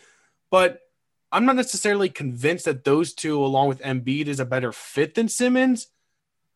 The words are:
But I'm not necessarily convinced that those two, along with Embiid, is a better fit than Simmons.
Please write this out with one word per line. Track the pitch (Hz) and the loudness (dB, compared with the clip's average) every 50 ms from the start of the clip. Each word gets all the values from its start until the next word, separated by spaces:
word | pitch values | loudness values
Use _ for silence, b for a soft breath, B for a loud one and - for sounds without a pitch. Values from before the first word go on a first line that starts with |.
| b b b b b b b b _ _ | b b b b b b b b _ _
But | 185 185 185 175 175 - _ _ _ _ _ _ _ _ _ _ | 4 4 4 4 0 -4 _ _ _ _ _ _ _ _ _ _
I'm | - 190 233 | 0 2 2
not | 262 262 | 4 2
necessarily | 254 247 254 - 202 - 208 202 202 196 | 2 -2 -2 -4 -2 0 0 2 2 0
convinced | 180 - - 147 131 120 120 123 151 175 170 - | -2 -2 -6 -8 -8 -6 0 0 0 0 0 -2
that | 165 147 131 - | -4 -4 -2 2
those | 139 143 156 170 160 - | 2 4 4 2 -2 -4
two, | - - 156 151 143 139 | -8 -4 -2 0 0 0
along | 135 135 135 139 | 2 2 2 2
with | 143 131 131 | 2 0 -2
Embiid, | - 135 131 127 117 131 135 147 151 | -6 -4 -4 -4 -2 -2 -2 -2 -4
is | 147 143 135 | -4 -4 -4
a | 127 | -4
better | 120 127 131 127 117 | -2 -2 -2 -2 -4
fit | 107 - - - - 135 151 156 - | -8 -10 -18 -6 -2 -2 -2 0 0
than | 226 233 | -2 -2
Simmons. | 208 - - 247 247 254 254 262 262 247 226 - - _ _ _ _ _ _ _ _ _ _ _ _ _ | -2 0 0 0 2 2 2 2 2 2 0 -4 -14 _ _ _ _ _ _ _ _ _ _ _ _ _